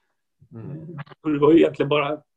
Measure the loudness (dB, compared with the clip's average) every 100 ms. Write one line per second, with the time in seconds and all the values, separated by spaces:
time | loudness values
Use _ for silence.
0 | _ _ _ _ _ -18 -16 -16 -16 -18
1 | -20 -12 -6 0 4 6 4 0 -2 -2
2 | -2 -8 _